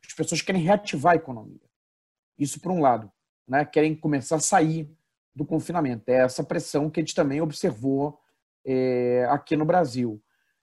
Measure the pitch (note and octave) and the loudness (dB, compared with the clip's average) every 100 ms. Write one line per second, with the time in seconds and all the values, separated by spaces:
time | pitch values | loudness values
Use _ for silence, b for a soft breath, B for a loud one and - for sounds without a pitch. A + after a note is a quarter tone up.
0 | - - D#3+ D#3 - F#3+ E3 G3+ - D#3 | -16 -8 -4 -4 -2 0 2 2 0 0
1 | D3+ E3 D#3+ A#2 G#2 G2 _ _ _ _ | 4 2 0 -12 -14 -20 _ _ _ _
2 | _ _ _ - C#3+ - E3+ F3+ C#3 A#2+ | _ _ _ -6 -6 -6 -4 2 4 2
3 | G#2 _ _ _ - C3+ C#3+ - D#3 D#3 | -2 _ _ _ -4 -2 0 2 2 0
4 | D#3+ C#3+ - D#3 - F#3+ D#3+ D#3+ D3+ - | -2 -2 -2 -2 2 4 4 0 -6 -14
5 | _ _ _ - D3 D#3+ - F3 C#3+ A#2 | _ _ _ -10 -4 -4 -2 -2 -2 -2
6 | - B2+ B2+ - D3 E3+ - D3 D3+ E3+ | 0 2 2 0 -4 -4 -2 -2 -2 -2
7 | D#3 - D3 C#3+ D#3+ D3 F#3+ A2+ C3+ C3+ | -4 0 0 0 -4 -2 -4 -2 -2 0
8 | D3 D3 _ _ _ _ - C3 B2+ B2 | -2 -6 _ _ _ _ -4 0 0 0
9 | B2 B2 B2 C#3+ - D3+ D#3 F3+ D#3 A#2+ | 0 2 2 0 0 0 2 4 2 0
10 | A#2+ G#2+ _ _ _ _ | -4 -6 _ _ _ _